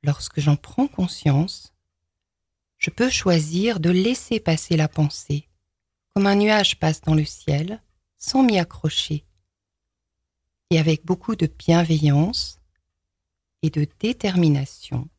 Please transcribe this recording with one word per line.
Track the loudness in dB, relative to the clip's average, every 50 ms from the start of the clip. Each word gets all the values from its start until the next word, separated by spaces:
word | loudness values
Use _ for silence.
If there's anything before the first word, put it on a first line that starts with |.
Lorsque | 0 -2 -2 -2 -4 -8 -6 -2
j'en | 2 2 2
prends | 0 0 -8 -2 -2 -2 -2
conscience, | 0 -2 -4 -4 -4 -2 0 0 2 2 0 -2 -6 -14 -18 -20 _ _ _ _ _ _ _ _ _ _ _ _ _ _ _ _ _ _ _ _ _ _
je | -8 -8
peux | -4 -2 -2 -2
choisir | -2 -2 0 2 2 2 2 0 -2 -2 0 0 -2 0
de | 0 2
laisser | 2 2 2 0 -2 -4 -4 -4 -4 -2
passer | 0 0 -2 -2 -2 -2 0 0
la | 0 0
pensée, | 0 0 -2 -2 -2 -6 -10 -8 -8 -8 -8 _ _ _ _ _ _ _ _ _ _ _ _ _ _
comme | 0 2
un | 4 4
nuage | 4 4 4 2 2 2 0 -2 0
passe | -2 -2 -2 -2
dans | 0 0 2
le | 2 2
ciel, | -2 -6 -10 -4 -2 -2 -2 -2 -6 -10 -14 _ _ _ _ _ _ _ _
sans | -12 -4 0 2 4
m'y | 4 4 2
accrocher. | 0 -2 -6 -4 -4 -4 -2 -2 -6 -4 -6 -8 -8 _ _ _ _ _ _ _ _ _ _ _ _ _ _ _ _ _ _ _ _ _ _ _ _ _ _ _ _ _
Et | 0 2
avec | 2 2 0 -2 _
beaucoup | -4 -4 -4 -2 -6 -4
de | -2 -2 -4
bienveillance | -4 -6 0 2 4 4 4 2 0 2 4 4 4 4 2 2 0 -4 -8 -8 -10 _ _ _ _ _ _ _ _ _ _ _ _ _ _ _ _ _ _ _ _ _
et | -4 -4
de | -2 -2 -4 -4 _ _
détermination | -4 -4 -4 -2 -4 -2 2 4 4 4 4 2 0 -6 -10 -18 -16 -8 -8 -8 -8 -8 _